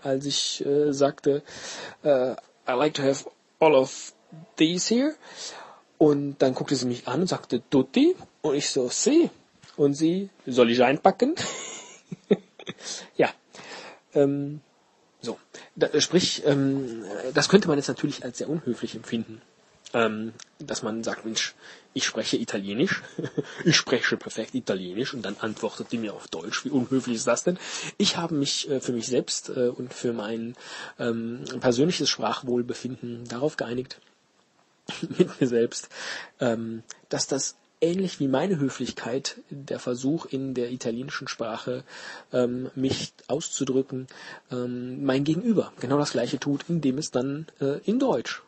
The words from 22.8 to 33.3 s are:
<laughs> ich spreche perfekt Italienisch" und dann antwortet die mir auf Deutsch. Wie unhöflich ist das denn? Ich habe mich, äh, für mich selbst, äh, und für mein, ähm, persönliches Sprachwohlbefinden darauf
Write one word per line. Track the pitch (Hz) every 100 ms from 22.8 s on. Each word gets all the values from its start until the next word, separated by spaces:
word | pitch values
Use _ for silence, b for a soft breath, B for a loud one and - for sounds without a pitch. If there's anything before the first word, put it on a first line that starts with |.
| 190 - - -
<laughs> | 170 - - - 175
ich | -
spreche | - 120 - 110
perfekt | - - 113 127
Italienisch" | 113 98 92 95 131
und | 131
dann | 101 104
antwortet | 113 107 107 - 110
die | 120
mir | 110
auf | 95 -
Deutsch. | - 87 -
Wie | 127
unhöflich | 143 117 131 123 113
ist | 117
das | 120
denn? | - 180 B B 151 -
Ich | 208 -
habe | 170 151
mich, | 139 - -
äh, | 135
für | -
mich | 123 113
selbst, | 123 - - -
äh, | 131 123
und | 127 123
für | - 127
mein, | 117 104 113 117 123 B B B -
ähm, | 123 117 113 120 143 127
persönliches | 127 120 160 180 143
Sprachwohlbefinden | - - - 131 123 120 110 123 127 120 117
darauf | 120